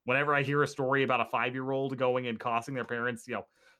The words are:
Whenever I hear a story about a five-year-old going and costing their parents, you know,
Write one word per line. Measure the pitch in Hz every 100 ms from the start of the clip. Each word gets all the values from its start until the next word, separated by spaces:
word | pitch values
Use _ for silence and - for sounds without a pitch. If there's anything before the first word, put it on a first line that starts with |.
Whenever | - 131 147
I | 143
hear | 135 147
a | 139
story | - 131 135
about | 131 123
a | 110
five-year-old | 123 123 131 131 135 135 127
going | 127 127 127
and | 113
costing | 127 117 120
their | 135
parents, | 113 120 120 117 -
you |
know, | 110 - _ _ _